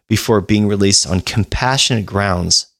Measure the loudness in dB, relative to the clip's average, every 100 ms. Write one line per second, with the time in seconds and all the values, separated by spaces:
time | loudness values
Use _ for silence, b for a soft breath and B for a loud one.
0 | -4 -2 2 0 2 2 2 2 2 2
1 | 0 -2 -2 -2 -2 -2 0 0 0 -2
2 | -2 -2 0 0 -2 -2 -4